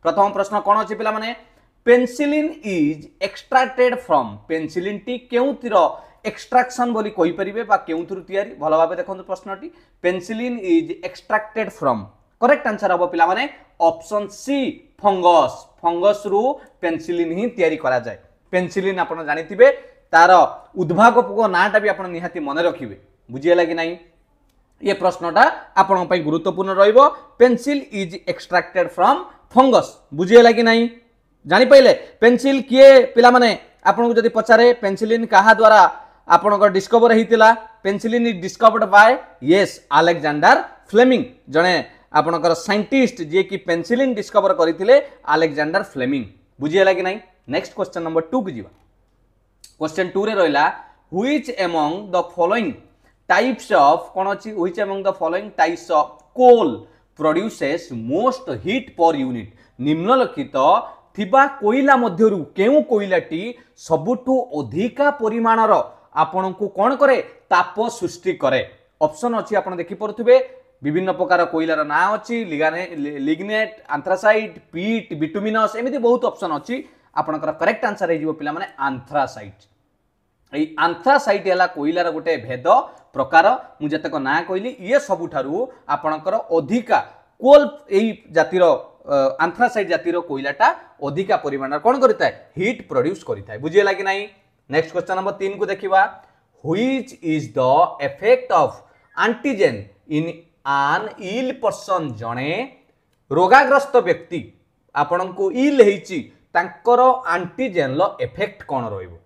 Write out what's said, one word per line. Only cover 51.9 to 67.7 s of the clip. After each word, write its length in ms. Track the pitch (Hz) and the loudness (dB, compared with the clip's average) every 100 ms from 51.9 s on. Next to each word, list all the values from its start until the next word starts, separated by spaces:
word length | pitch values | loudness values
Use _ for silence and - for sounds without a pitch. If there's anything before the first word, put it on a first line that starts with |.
| 160 190 | -4 -4
ଦ 40 | 180 170 - | -4 -4 -2
ଫଲୋଇଂ 360 | 175 226 190 113 _ _ _ _ _ | -2 0 -4 -8 _ _ _ _ _
ଟାଇପ୍ସ 440 | 185 240 240 - | 0 0 -4 -2
ଅଫ, 260 | 196 143 165 - 185 | 2 4 2 -2 -6
କ'ଣ 120 | 196 | -4
ଅଛି? 200 | 196 226 | -6 -8
ହ୍ୱିଚ୍ 280 | 214 175 180 | -6 -6 -4
ଏମଙ୍ଗ 240 | 196 196 | -6 -4
ଦ 60 | 190 | -6
ଫଲୋଇଂ 380 | 190 165 180 208 | -4 -4 -4 -8
ଟାଇପ୍ସ 420 | - 165 170 - | -2 -2 -2 -2
ଅଫ 160 | 160 151 - _ - | -2 -2 -6 _ 4
କୋଲ 340 | 247 240 170 104 - _ _ _ | 6 6 4 -4 -14 _ _ _
ପ୍ରଡ୍ୟୁସେସ୍ 760 | 156 156 214 - 139 165 - | -2 0 -4 -6 -6 -6 -8
ମୋଷ୍ଟ 540 | 120 113 156 247 - - | -12 -6 -2 -2 -4 -10
ହିଟ୍ 400 | 120 139 247 - - | -10 -6 -6 -8 0
ପର 180 | 165 147 | 0 0
ୟୁନିଟ୍। 340 | 131 120 107 _ _ _ | -6 -8 -12 _ _ _
ନିମ୍ନଲିଖିତ 800 | 135 156 180 262 214 - 131 131 143 202 - - _ - | -4 -2 0 0 0 -4 -8 0 2 2 -2 -20 _ -10
ଥିବା 320 | 202 269 277 | 0 2 2
କୋଇଲା 480 | - 208 254 277 262 | 0 -2 0 4 2
ମଧ୍ୟରୁ 500 | 233 165 220 196 147 - | 2 0 0 0 -8 -2
କେଉଁ 260 | 208 294 | 2 2
କୋଇଲାଟି 720 | - 220 202 180 160 160 214 240 _ _ | 2 -4 -2 -4 -4 -8 -8 -14 _ _
ସବୁଠୁ 580 | - 156 160 247 254 262 - 151 | -4 -4 -2 -4 -2 -2 -2 -8
ଅଧିକା 520 | 120 135 233 254 285 | -8 -6 -6 0 -2
ପରିମାଣର 640 | 285 220 233 226 226 220 180 - - _ | 0 -4 -2 0 2 2 2 -2 -14 _
ଆପଣଙ୍କୁ 540 | 147 156 185 190 185 208 | -4 -4 -2 -6 -6 -10
କ'ଣ 280 | - 214 269 | -2 -2 2
କରେ? 220 | 277 247 - - _ | 2 2 -4 -18 _
ତାପ 380 | 180 185 | 0 0